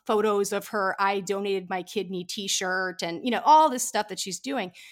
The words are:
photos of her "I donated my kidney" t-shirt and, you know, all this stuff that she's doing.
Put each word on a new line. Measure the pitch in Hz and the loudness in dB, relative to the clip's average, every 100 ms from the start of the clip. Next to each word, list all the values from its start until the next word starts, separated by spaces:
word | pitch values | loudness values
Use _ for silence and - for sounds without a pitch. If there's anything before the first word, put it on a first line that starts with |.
| - | 0
photos | 214 214 202 196 | 2 4 2 0
of | 202 196 | -2 -4
her | 214 190 185 | -2 0 2
"I | 196 202 | 0 0
donated | 185 196 202 196 180 | -2 -2 0 -2 -2
my | 185 | -6
kidney" | 175 214 180 185 | -4 -6 -4 -6
t-shirt | 180 - 196 - 190 185 185 180 | -6 -8 -4 -2 -2 -2 -4 -4
and, | 175 170 | -6 -4
you | 247 | -2
know, | 220 | 2
all | 214 311 311 | 6 8 8
this | 254 - | 2 -2
stuff | 214 214 | -2 -4
that | 185 | -6
she's | - 175 | -8 -8
doing. | 262 269 185 - - | -6 -6 -6 -10 -20